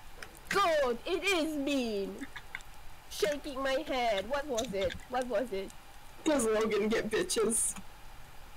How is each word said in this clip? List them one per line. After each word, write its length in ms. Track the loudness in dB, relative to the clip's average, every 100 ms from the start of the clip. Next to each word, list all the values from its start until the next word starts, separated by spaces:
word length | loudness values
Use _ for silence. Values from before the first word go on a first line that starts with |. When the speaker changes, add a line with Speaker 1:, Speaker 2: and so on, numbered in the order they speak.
| -14 -14 -14 -14 -2
Speaker 1:
Good. 480 | 4 6 6 4 2 0
It 180 | 0
is 320 | 4 4 4 2
mean. 580 | 2 2 2 0 -2 -4 -8 -10 -12 -12 -12 -12 -12 -12 -10
Shaking 520 | -2 0 0 -4 -2
my 220 | 0 0 0
head. 400 | 0 2 2 0
What 180 | -2 0
was 260 | -2 0
it? 220 | 0 -2 -2 -4
What 180 | -2 0
was 240 | 0 0
it? 180 | -2 -6 -10 -16 -16 -16 -4
Speaker 2:
Does 220 | 2 4 4
Logan 440 | 4 4 2 4
get 200 | 2 2
bitches? 680 | 0 2 2 2 2 0 -2 -8 -12 -12 -12 -12 -12 -12